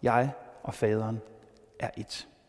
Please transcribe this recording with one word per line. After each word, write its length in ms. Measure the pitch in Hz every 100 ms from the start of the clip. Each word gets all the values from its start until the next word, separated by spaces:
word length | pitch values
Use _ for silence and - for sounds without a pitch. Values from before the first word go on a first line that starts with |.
Jeg 300 | 127 117 135 - - -
og 100 | -
faderen 480 | - 113 107 110 110 - - - - - -
er 100 | 120 -
ét. 280 | 107 - - _